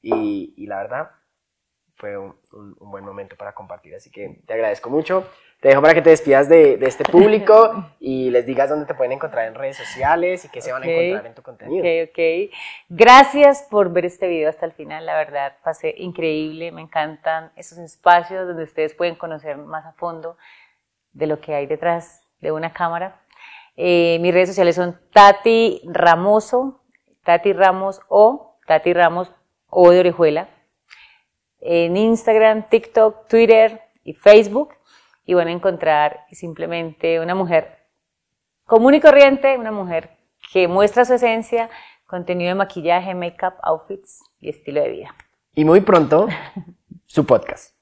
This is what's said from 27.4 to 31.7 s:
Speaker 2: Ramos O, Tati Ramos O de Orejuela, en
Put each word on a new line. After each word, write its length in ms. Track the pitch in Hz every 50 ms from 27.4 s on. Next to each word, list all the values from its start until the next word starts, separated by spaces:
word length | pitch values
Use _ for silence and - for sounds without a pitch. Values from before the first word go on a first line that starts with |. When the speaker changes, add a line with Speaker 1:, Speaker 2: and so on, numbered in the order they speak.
| - 202
Speaker 2:
Ramos 480 | 190 165 196 190 185 190 190 196 190 - _
O, 500 | _ - 202 214 226 269 285 - _ _ _ _
Tati 280 | - 160 156 - 175
Ramos 400 | 175 170 175 165 170 175 185 175 _ _ _ _ _ _ _
O 240 | _ - - 180 175
de 80 | 175 180
Orejuela, 500 | 180 175 165 - 170 156 151 156 185 - _ _ _ _ _ _ _ _ - _ - _ _ _ _ _ _ _ _ _ _ _
en 360 | - -